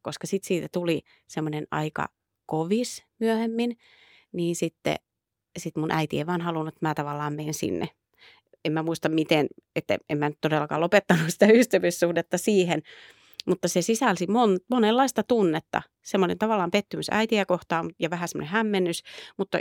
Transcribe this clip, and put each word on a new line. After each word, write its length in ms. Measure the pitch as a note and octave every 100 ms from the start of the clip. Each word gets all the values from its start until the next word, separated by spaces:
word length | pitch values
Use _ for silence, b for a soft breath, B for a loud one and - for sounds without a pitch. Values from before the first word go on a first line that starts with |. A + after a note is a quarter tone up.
koska 240 | - - -
sit 180 | G3
siitä 240 | - F3+ D#3
tuli 300 | F3+ F3 D#3 - _ _
semmoinen 380 | - D#3 D3+ -
aika 380 | D3+ D#3 - - _ _ _ -
kovis 580 | D#3 E3 A3 A#3+ - _ _
myöhemmin, 580 | A3+ A3 A3+ A3+ A#3+ A3+ b b b b b
niin 240 | F3+ E3+ E3+
sitten 400 | E3+ - D3 D#3 _ _ _ _ _ -
sit 180 | E3+ D#3
mun 140 | D#3+
äiti 280 | D#3+ D#3 D3
ei 80 | D#3
vaan 140 | F3+
halunnut, 340 | F3 E3 D#3
että 120 | - D#3+
mä 60 |
tavallaan 380 | D3+ C#3+ D3 D3
menen 220 | D3 D3+
sinne. 340 | D3+ G#2+ F2 E3 _ _ b b b _ _
En 80 | -
mä 100 | D#3+
muista 260 | D#3+ D#3+ D#3
miten, 380 | D#3+ D#3 D#3 C#3 - _ -
että 220 | - - -
en 80 | D3
mä 100 | D3
nyt 100 | -
todellakaan 400 | D#3 D#3 D3 D3+
lopettanut 500 | E3+ G#3 - E3+ D#3+
sitä 160 | - G#3
ystävyyssuhdetta 920 | A3+ B3 F#3 F3 - F3 E3+ - F3+
siihen, 440 | - G3+ F3+ D#3 b b b b b b -
mutta 220 | F3+ F3
se 140 | F3+
sisälsi 440 | E3+ A3+ B3+ F3 F3+
mon-, 380 | A3+ A3+ F#3 -
monenlaista 520 | B3+ G#3+ A#3+ C4+ -
tunnetta. 600 | - A#3+ F3+ D#3+ - - - _
Semmoinen 340 | - G3+ F3 F3+
tavallaan 320 | A3 G#3+ F3
pettymys 360 | G3+ - E3 D#3
äitiä 340 | G#3 A3 G#3+ F#3+
kohtaan 440 | F3+ - E3 E3 -
ja 100 | E3
vähän 180 | F3 E3+
semmoinen 240 | - D3+
hämmennys, 500 | G#3+ A3 G3 F3+ E3+ B B B -
mutta 200 | F#3+ E3+